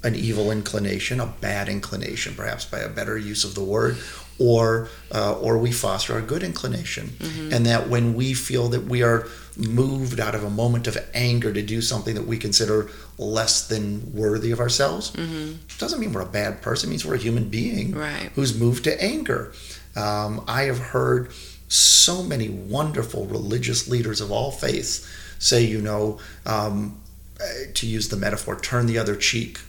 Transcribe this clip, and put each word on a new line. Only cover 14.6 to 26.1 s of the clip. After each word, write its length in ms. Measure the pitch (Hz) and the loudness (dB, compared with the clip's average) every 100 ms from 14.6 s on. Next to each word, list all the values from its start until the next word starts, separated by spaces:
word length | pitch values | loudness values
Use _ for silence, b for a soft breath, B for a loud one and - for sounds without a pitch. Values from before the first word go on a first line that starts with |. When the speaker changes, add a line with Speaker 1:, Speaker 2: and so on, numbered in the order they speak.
| 120 120 143 175 - | 2 4 2 0 -6
Speaker 2:
Mm-hmm. 420 | - 165 160 156 160 - - | -6 -6 -6 -8 -10 -14 -8
Speaker 1:
doesn't 200 | 311 320 | -4 -2
mean 140 | 214 | -2
we're 80 | 104 | -2
a 40 | 92 101 | -2 -2
bad 180 | 104 98 | -2 -2
person. 260 | - - 151 | -2 -2 -2
It 40 | |
means 120 | 147 - | -2 -2
we're 100 | 117 | 0
a 20 | 110 | 2
human 200 | 120 113 | 0 0
being 460 | 110 202 208 - 147 | 0 0 0 -2 -2
Speaker 2:
Right. 340 | 151 143 - - | -4 -6 -4 0
Speaker 1:
who's 220 | 131 113 | 0 4
moved 260 | 117 123 | 4 4
to 180 | 156 - | 0 0
anger. 480 | 190 311 - 123 - B B B B 104 | 0 0 -2 -2 -4 B B B B -4
Um, 480 | 104 104 104 107 - | 0 0 -2 -4 -2
I 160 | 123 | 0
have 140 | 139 123 | 0 -2
heard 520 | 127 127 127 127 123 B B B - | -2 0 4 2 0 B B B 0
so 520 | - - - - 180 | 6 8 8 8 4
many 260 | 180 135 107 | -2 -2 -2
wonderful 760 | 98 98 127 156 147 117 - 98 | -4 -4 -2 0 0 -2 -4 -4
religious 600 | 107 101 120 123 117 - | -4 -2 -2 0 -2 2
leaders 320 | 123 113 104 | 0 2 -2
of 100 | 101 | 0
all 200 | 107 135 | 0 0
faiths 580 | - - - - - B B B B | -2 0 0 -2 -4 B B B B
say, 240 | - 120 | 4 6
you 180 | 113 107 | 6 2
know, 380 | 107 104 107 | 0 0 0